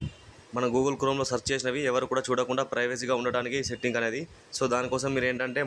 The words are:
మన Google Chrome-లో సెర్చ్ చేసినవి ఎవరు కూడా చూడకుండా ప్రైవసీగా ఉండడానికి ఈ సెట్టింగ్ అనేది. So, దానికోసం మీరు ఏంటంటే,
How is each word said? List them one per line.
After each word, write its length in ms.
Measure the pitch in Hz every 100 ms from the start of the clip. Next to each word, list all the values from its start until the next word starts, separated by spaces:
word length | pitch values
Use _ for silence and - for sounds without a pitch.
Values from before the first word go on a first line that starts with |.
| - - - - - 120
మన 80 | 123 127
Google 220 | 135 135
Chrome-లో 240 | 135 139 127
సెర్చ్ 160 | 120 -
చేసినవి 300 | 135 127 131 135
ఎవరు 200 | 127 131
కూడా 120 | 131 127
చూడకుండా 380 | 127 123 131 131
ప్రైవసీగా 440 | 117 123 123 123 123
ఉండడానికి 360 | 123 123 120 135
ఈ 40 | 120
సెట్టింగ్ 280 | 117 123 117
అనేది. 200 | 113 123 170 - - -
So, 100 | 131 120
దానికోసం 360 | 127 127 139 135
మీరు 120 | 127
ఏంటంటే, 320 | 127 127 127